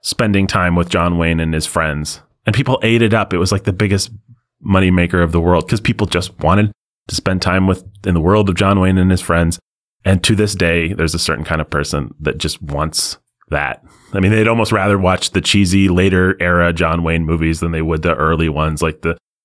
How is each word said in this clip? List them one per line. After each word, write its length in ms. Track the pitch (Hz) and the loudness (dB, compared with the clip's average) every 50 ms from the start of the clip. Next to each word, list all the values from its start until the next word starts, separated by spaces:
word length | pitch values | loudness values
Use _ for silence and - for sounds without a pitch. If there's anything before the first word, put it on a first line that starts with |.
spending 440 | - - - - 117 107 101 98 95 | -10 -6 -4 -2 0 0 2 2 0
time 280 | 92 - 101 90 87 87 | 0 0 0 2 2 2
with 120 | 87 85 87 | 2 0 0
John 280 | - 90 85 87 87 85 | 0 0 0 0 0 0
Wayne 220 | 82 82 82 82 | 0 0 0 0
and 140 | 82 80 80 | -2 -2 -2
his 120 | 78 76 | -2 -4
friends. 540 | - - 85 80 78 71 73 76 - - - _ _ _ _ _ | -2 -2 -2 -2 -2 -2 -4 -6 -8 -12 -14 _ _ _ _ _
And 100 | - 104 | -2 0
people 240 | 120 127 123 131 - | 0 0 0 0 0
ate 200 | - 113 117 117 | 2 2 2 2
it 120 | 117 107 110 | 2 2 2
up. 180 | 110 101 - | 0 0 0
It 60 | 95 87 | -2 -2
was, 140 | 90 95 | 0 0
like, 120 | 104 98 - | 0 -2 -2
the 80 | 101 | -2
biggest 380 | 95 90 104 98 101 95 - - - - _ _ - _ _ _ _ _ - | -2 -2 0 0 0 -2 -2 -6 -10 -18 _ _ -20 _ _ _ _ _ -4
moneymaker 580 | 101 98 95 95 92 90 90 87 85 - 90 | 0 2 2 4 4 4 2 2 2 2 0
of 100 | 85 80 | 0 2
the 80 | 76 87 | 0 0
world 280 | 82 90 87 82 - - | 2 2 2 2 0 0
'cause 120 | 113 104 | -2 -2
people 260 | - - - - 107 | 0 -2 -2 -2 -2
just 320 | 87 - 87 - - - - | -2 -2 -4 -4 -6 -8 -4
wanted 300 | - 78 90 101 110 107 - - _ _ _ _ _ - | 0 2 2 2 2 0 -2 -8 _ _ _ _ _ -10
to 60 | - | -10
spend 280 | - - 95 92 92 | -6 -2 -2 -2 -2
time 240 | - 92 90 95 95 | 0 0 0 2 2
with, 180 | 95 92 - - - - 101 98 | 0 0 -2 -6 -12 -20 -8 -4
in 100 | 98 90 | -2 0
the 60 | 82 | 2
world 280 | 78 87 101 107 104 98 | 2 4 4 4 2 2
of 60 | 90 | 0
John 220 | - 101 95 101 98 | 0 2 2 2 2
Wayne 180 | 92 95 92 92 | 2 2 2 4
and 120 | 92 92 | 4 2
his 100 | 92 87 | 2 0
friends. 380 | - - 85 85 85 82 85 - _ _ _ _ _ _ _ _ - | 0 0 0 2 2 0 -2 -4 _ _ _ _ _ _ _ _ -2
And 180 | 95 95 90 - | 0 0 2 2
to 100 | - 110 | 2 2
this 180 | 98 107 101 - | 2 2 0 0
day, 380 | 92 90 85 85 87 82 82 | -2 0 0 0 0 0 -2
there's 220 | 98 - 82 78 78 | -2 -2 -2 -2 -2
a 40 | 82 | -4
certain 240 | - - 80 - 78 | -4 -4 -4 -4 -4
kind 160 | - 85 78 | -4 -4 -4
of 100 | 76 - | -4 -4
person 440 | - 73 73 - - 73 67 - - - | -4 -4 -4 -2 -4 -6 -6 -8 -10 -6
that 180 | 76 73 - 76 | -6 -4 -4 -2
just 220 | - 78 - - | -4 -6 -6 -8
wants 560 | - 71 71 71 78 78 - - - - - - _ _ _ _ _ _ | -8 -8 -6 -4 -4 -4 -4 -4 -6 -6 -8 -14 _ _ _ _ _ _
that. 320 | 78 71 71 65 - - _ _ _ _ _ _ | -4 -4 -4 -4 -6 -10 _ _ _ _ _ _
I 80 | - 98 | -2 0
mean, 120 | 95 98 | 2 2
they'd 160 | 107 110 110 113 | 4 2 2 2
almost 240 | 117 117 110 104 | 2 0 0 0
rather 260 | 110 104 95 104 101 95 | 0 0 2 2 2 2
watch 320 | 92 90 92 87 - - | 2 0 0 0 -2 -4
the 100 | - 92 | -4 -2
cheesy 480 | 82 - - 101 101 90 92 98 98 95 | -2 0 2 2 2 4 4 2 2 4
later 480 | 87 90 92 98 92 92 92 92 98 - | 2 2 2 2 4 2 2 2 0 0
era 320 | 87 90 87 87 87 87 | 0 0 2 2 2 0
John 300 | 85 82 85 80 82 85 | 0 0 0 0 0 -2
Wayne 220 | 82 82 82 82 82 | -2 -2 -2 -2 0
movies 360 | 78 82 80 80 80 80 80 | -2 -2 0 0 -2 -2 -2
than 120 | 85 85 | -4 -4
they 100 | 82 80 | -4 -4
would 200 | 80 80 82 78 | -2 -2 -2 -2
the 120 | 78 87 80 | -2 -2 0
early 340 | - 76 80 82 78 82 80 | 0 0 0 0 0 0 -2
ones, 340 | 73 73 78 78 78 76 | -2 -2 -2 -2 -2 -2
like 200 | 85 82 78 - | -4 -4 -4 -4
the, 140 | - 82 82 - _ _ _ _ | -6 -6 -6 -6 _ _ _ _